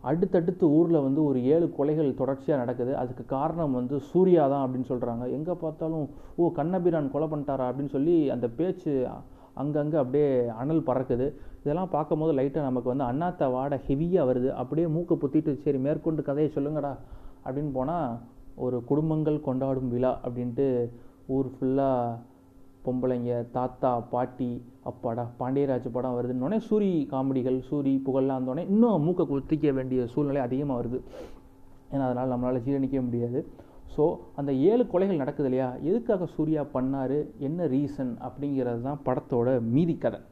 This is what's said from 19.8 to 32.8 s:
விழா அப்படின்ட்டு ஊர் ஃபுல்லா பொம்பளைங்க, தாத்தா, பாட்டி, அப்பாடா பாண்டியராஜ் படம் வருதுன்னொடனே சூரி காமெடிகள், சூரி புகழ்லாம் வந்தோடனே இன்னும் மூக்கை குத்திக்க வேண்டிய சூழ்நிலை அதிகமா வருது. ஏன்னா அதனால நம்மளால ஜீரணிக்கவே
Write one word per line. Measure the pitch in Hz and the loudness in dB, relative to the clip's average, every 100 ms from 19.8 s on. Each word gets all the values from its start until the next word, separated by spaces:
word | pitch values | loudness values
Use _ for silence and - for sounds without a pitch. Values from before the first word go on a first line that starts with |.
| 131 | 0
விழா | 120 127 123 | 2 2 0
அப்படின்ட்டு | - 123 123 120 139 127 117 120 - - - | -4 -6 -6 0 0 2 -2 -6 -20 -20 -4
ஊர் | 135 131 | -2 -2
ஃபுல்லா | 131 131 135 135 127 120 117 - - - - - - - | -2 0 2 2 0 -2 -6 -12 -20 -20 -20 -20 -10 -4
பொம்பளைங்க, | 127 127 123 120 120 117 | 0 0 0 0 -2 -2
தாத்தா, | 127 127 - 135 120 | -4 -4 0 0 0
பாட்டி, | 117 123 127 - 127 120 - - | -2 -2 -2 -2 -4 -4 -10 -14
அப்பாடா | - - 123 117 117 120 | -12 -6 -4 -4 -6 -6
பாண்டியராஜ் | 127 135 143 127 120 | -2 0 0 0 -2
படம் | 117 127 | -4 -2
வருதுன்னொடனே | 123 123 127 131 220 220 | -2 -2 -2 0 -2 0
சூரி | 214 202 170 135 | 2 2 0 -2
காமெடிகள், | 131 135 135 127 127 127 | -2 0 0 0 -2 -2
சூரி | 147 135 135 135 | -2 2 0 2
புகழ்லாம் | 135 135 131 | 0 0 0
வந்தோடனே | 127 131 180 | -2 -4 0
இன்னும் | 202 240 190 | 4 6 4
மூக்கை | 151 180 151 | 2 2 0
குத்திக்க | 139 135 156 147 | 0 -2 0 2
வேண்டிய | 131 131 127 120 | 0 0 0 0
சூழ்நிலை | 147 147 139 | 0 0 0
அதிகமா | 123 131 147 127 | 0 -2 -2 -2
வருது. | 120 123 - - - - - - - - - | -2 -4 -8 -16 -16 -16 -20 -20 -20 -20 -6
ஏன்னா | 139 | -2
அதனால | 131 123 127 123 | -2 0 -2 0
நம்மளால | 123 127 | 0 -2
ஜீரணிக்கவே | 117 139 | 0 0